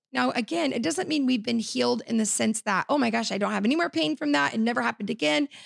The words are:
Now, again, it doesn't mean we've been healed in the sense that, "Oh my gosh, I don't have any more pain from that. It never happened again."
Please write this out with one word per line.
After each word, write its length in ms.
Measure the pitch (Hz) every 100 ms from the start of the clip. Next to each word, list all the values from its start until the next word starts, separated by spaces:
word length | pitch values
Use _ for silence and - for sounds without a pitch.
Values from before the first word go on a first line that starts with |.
| _
Now, 180 | 262 254
again, 420 | 254 233 330 302
it 100 | 247
doesn't 260 | 254 330 -
mean 180 | 302 262
we've 160 | 254
been 160 | 220 233
healed 440 | 214 254 240 247 -
in 120 | 226
the 80 | 214
sense 340 | - 226 220
that, 260 | - 190 -
"Oh 100 | 294
my 120 | 240
gosh, 220 | 226 226
I 60 | 196
don't 120 | 196
have 140 | 202
any 100 | 208
more 160 | 311 339
pain 240 | 320 311
from 160 | 311 302
that. 240 | 285 277
It 60 | 226
never 200 | 226 240
happened 300 | 233 233 202
again." 380 | 233 294 302 285 -